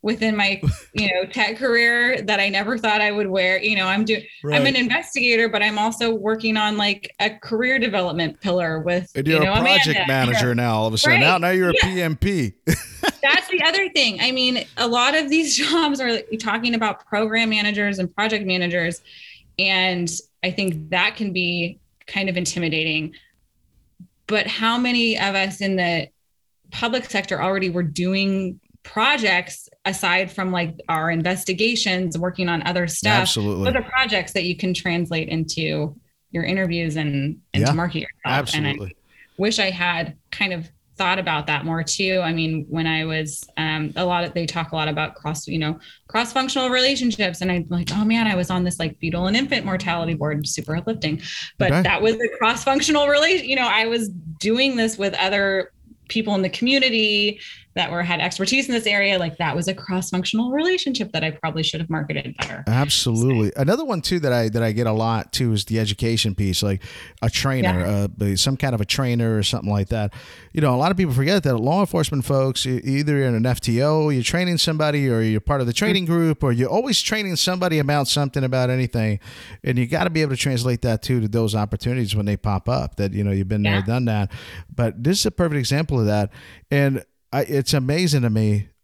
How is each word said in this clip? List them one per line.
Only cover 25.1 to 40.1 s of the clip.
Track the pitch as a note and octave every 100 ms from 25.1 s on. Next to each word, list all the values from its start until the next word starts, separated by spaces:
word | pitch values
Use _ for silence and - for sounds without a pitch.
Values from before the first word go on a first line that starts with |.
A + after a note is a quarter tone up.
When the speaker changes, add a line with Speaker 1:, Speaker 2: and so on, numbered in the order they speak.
| A3
Speaker 1:
of | G3 G3
us | F#3+ E3
in | G3 F#3+
the | F3 E3+ - _ _ _ _ _ _
public | - A#3 B3+ -
sector | G3+ F#3+ F3+
already | F#3 G3 F#3
were | F3
doing | E3+ D3 F3+ G3 G3 F#3+ F#3 - _ _
projects | - - A#3+ D4 G#3+ F3+ F3+ - - _ -
aside | F#3+ F#3 F3+ F#3
from, | G3 F#3
like, | F3+ E3+ D#3+ -
our | D#3+ D#3+
investigations, | E3 E3+ F#3+ - F#3 A3 A#3 G3+ F#3 F#3 E3
working | F3+ F3+ F3+
on | E3+ -
other | F3+ F3
stuff, | D3 G3+ G#3
Speaker 2:
Absolutely. | F#3 - G#2 G#2 G3
Speaker 1:
other | B3+
projects | - B3+ C4 G3+ E3+
that | G3+
you | F3 D#3+
can | F#3
translate | F3+ F#3 E3+ E3+ E3 D#3
into | D#3+ D#3+ - D#3+ D#3 D3 C#3+ _ _ _
your | E3+
interviews | E3 F#3+ F#3 E3+ E3 D3+
and, | D3+ C#3+ C#3 D#3+ _
and | G2 A#2
to |
Speaker 2:
Yeah. |
Speaker 1:
market | D#3+ F3 D3+
yourself. | - - B2 C3 C3+
And | D3+ D3+
I |
Speaker 2:
Absolutely. | C#3+ G2 - _ _ - -
Speaker 1:
wish | G3+ G#3+
I | G3
had | F3+ F3 E3+ D#3+